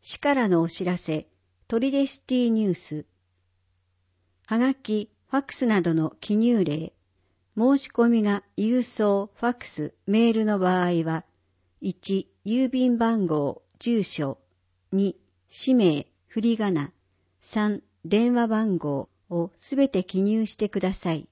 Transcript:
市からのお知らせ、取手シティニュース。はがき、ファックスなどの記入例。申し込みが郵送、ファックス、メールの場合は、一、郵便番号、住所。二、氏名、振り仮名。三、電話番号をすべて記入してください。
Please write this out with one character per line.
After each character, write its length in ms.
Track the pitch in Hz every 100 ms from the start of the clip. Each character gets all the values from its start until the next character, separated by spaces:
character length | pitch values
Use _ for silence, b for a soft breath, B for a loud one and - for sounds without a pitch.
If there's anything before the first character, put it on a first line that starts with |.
市 180 | - -
か 140 | 285
ら 120 | 277 226
の 140 | 170
お 80 | 165
知 160 | -
ら 140 | 180 180
せ、 280 | - 156 - _ _ _ _
取 240 | 226 269
手 160 | 277 277
シ 160 | -
テ 120 | -
ィ 140 | 254 240
ニ 160 | 220 214
ュ 60 |
ー 20 |
ス。 320 | 175 - 151 - _ _ _ _ _ _ _ _ _ _ _ _ _
は 140 | - 226
が 160 | 254
き、 360 | 269 - 214 208 _ _
フ 80 | 269
ァ 20 |
ッ 20 |
ク 100 | 277
ス 100 | -
な 160 | 247 208
ど 140 | 170
の 200 | 160 156 -
記 160 | - 208
入 300 | 233 233 160
例。 260 | 151 160 _ _ _ _ _ _ -
申 220 | 240 277
し 100 | -
込 200 | - 233
み 140 | 233
が 220 | 208 202 _ -
郵 240 | 214 247
送、 480 | 240 - 208 196 202 _
フ 100 | 233
ァ 40 |
ッ 20 |
ク 120 | 247 -
ス、 280 | - 151 _
メ 240 | - 214 233
ー 60 |
ル 100 | 220
の 140 | 214 202
場 240 | 185 185
合 140 | 180 175
は、 280 | 160 160 - _ _ _ _ _
一、 500 | 196 175 - 196 - _
郵 240 | 202 233 262
便 300 | 254 254 233
番 260 | 226 226
号、 380 | 180 151 143 - _ _
住 240 | - 233
所。 340 | 190 - 139 - _ _ _ _ _
二、 240 | 190 196 - _ _ _
氏 240 | - -
名、 340 | 254 190 147 - _ _
振 160 | -
り 160 | 226 226
仮 140 | 208
名。 200 | 165 143 _ _ _ _ _
三、 420 | - 220 208 208 _ _
電 300 | 165 202 240
話 140 | 247 233
番 280 | 220 220 180
号 320 | 151 139 - _ _
を 200 | 175 170 _
す 200 | - 269
べ 120 | 277
て 160 | 190
記 160 | 185 185
入 240 | 202 220
し 120 | 220 -
て 120 | 208
く 100 | 202
だ 120 | 185
さ 220 | 190 185
い。 120 | 160 -